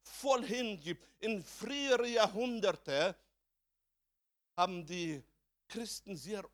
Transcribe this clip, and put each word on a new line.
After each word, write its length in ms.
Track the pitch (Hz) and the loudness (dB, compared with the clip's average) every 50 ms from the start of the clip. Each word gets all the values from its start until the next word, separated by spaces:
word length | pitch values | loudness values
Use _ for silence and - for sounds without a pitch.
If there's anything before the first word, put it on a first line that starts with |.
voll 420 | _ - - - 254 277 262 247 254 | _ -18 -12 -2 2 2 2 2 2
hingibt. 600 | 214 233 254 247 220 202 160 143 170 170 - - - _ _ | 0 -2 -2 -2 -4 -6 -6 -6 -6 -8 -8 -10 -18 _ _
In 220 | - 220 220 190 | -2 -2 -2 -2
frühere 640 | - - - - 214 233 285 285 277 269 247 233 240 | -6 -10 -12 -10 -8 -6 -4 -2 2 4 4 4 4
Jahrhunderte 1120 | 240 233 226 214 214 190 214 247 247 240 226 202 190 165 - - 156 135 139 165 190 175 - _ _ _ _ _ _ _ _ _ _ _ _ _ _ _ _ _ _ _ _ _ _ _ _ _ _ _ | 4 4 6 6 6 4 2 -2 -2 0 2 2 0 0 0 -2 0 2 2 2 2 0 -4 _ _ _ _ _ _ _ _ _ _ _ _ _ _ _ _ _ _ _ _ _ _ _ _ _ _ _
haben 280 | 175 180 190 185 175 165 | 2 2 2 0 -4 -8
die 360 | 151 180 180 170 160 151 135 - _ _ _ _ _ _ _ _ - | -8 -6 -6 -4 -4 -6 -8 -10 _ _ _ _ _ _ _ _ -12
Christen 480 | - 226 233 - - - - 196 190 | -10 -10 -8 -8 -10 -10 -10 -10 -12
sehr 280 | 143 123 185 214 196 185 - | -10 -8 -8 -8 -8 -10 -8